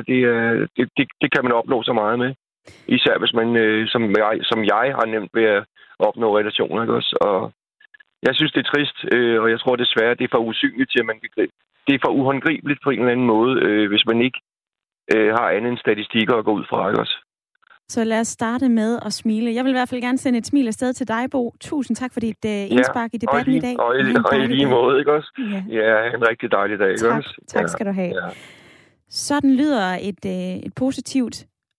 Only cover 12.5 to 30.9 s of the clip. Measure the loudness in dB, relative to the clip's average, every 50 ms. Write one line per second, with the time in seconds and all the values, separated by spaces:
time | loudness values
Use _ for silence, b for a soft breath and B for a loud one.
12.5 | -2 -2 -4 -6 -6 -2 -2 -2 0 2 2 2 2 2 2 2 4 4 2 2
13.5 | 2 2 2 2 2 2 2 2 0 0 2 2 2 2 0 0 -2 -6 _ _
14.5 | _ _ _ _ _ _ _ _ _ _ -2 0 2 4 4 4 2 2 0 0
15.5 | 0 0 -2 -2 -4 -2 0 -2 0 -2 -2 -2 0 0 2 2 2 2 2 0
16.5 | -2 -2 -2 -4 -4 -2 0 0 0 0 -2 -2 -6 -10 _ _ _ _ _ _
17.5 | _ _ _ b b b _ -6 -4 -2 -2 0 0 -2 -2 -4 -4 -6 -4 -4
18.5 | -2 0 2 2 2 2 2 0 -2 -4 -6 -8 -8 -4 -4 -2 -2 -2 -2 -2
19.5 | -2 -2 0 0 0 0 -2 -2 -4 -6 -2 -2 -2 -2 0 0 0 0 -2 0
20.5 | 0 0 0 0 -2 -2 -4 -4 -4 -4 -4 -4 -4 -4 -4 -2 -2 -2 -4 -4
21.5 | -6 -12 -12 -6 -6 -4 -2 -4 -4 -4 -4 -8 -6 -4 -4 -6 -6 -6 -6 -6
22.5 | -4 -4 -2 0 2 2 2 2 0 -4 -6 -4 -6 -6 -2 0 0 0 2 2
23.5 | 0 0 0 -2 -2 -2 0 0 2 0 0 2 2 2 2 4 2 2 2 2
24.5 | 2 2 2 4 4 4 4 4 4 2 4 2 2 0 0 -6 -8 -8 -6 -4
25.5 | -4 -6 -6 -4 -2 0 2 4 4 2 2 0 -2 0 0 0 0 0 -2 0
26.5 | 0 0 0 0 0 0 2 2 2 2 2 2 2 0 -2 -8 -16 -20 _ -4
27.5 | -2 -2 -2 -2 -4 -6 -6 -4 -4 -4 -4 -4 -4 -6 -8 -10 B B B B
28.5 | B B B B B B B B B B _ _ -12 -10 -4 -2 -2 2 4 4
29.5 | 4 4 2 2 2 0 0 -2 -2 -4 -6 -8 -8 -6 -6 -6 -6 -4 -6 -6
30.5 | -8 -8 -10 -12 -6 -4 -4 -4